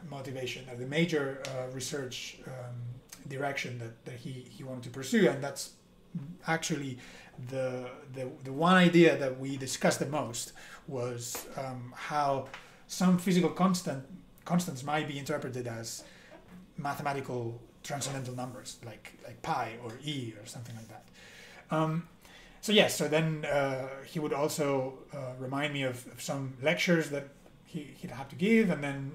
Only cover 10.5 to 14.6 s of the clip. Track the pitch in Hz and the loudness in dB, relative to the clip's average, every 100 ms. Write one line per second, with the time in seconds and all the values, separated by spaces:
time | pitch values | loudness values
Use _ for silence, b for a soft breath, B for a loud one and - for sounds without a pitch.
10.5 | - B B - 131 123 120 117 - - | -12 B B -10 -6 -4 -6 -8 -8 -8
11.5 | 139 131 123 123 - - 151 143 135 127 | -8 -8 -8 -10 -10 -2 2 2 2 -2
12.5 | B B B B - 185 180 202 180 160 | B B B B 4 6 6 6 6 6
13.5 | - 190 180 160 135 - - - - - | 4 4 4 0 -6 -8 -16 -20 -12 0
14.5 | 175 | 2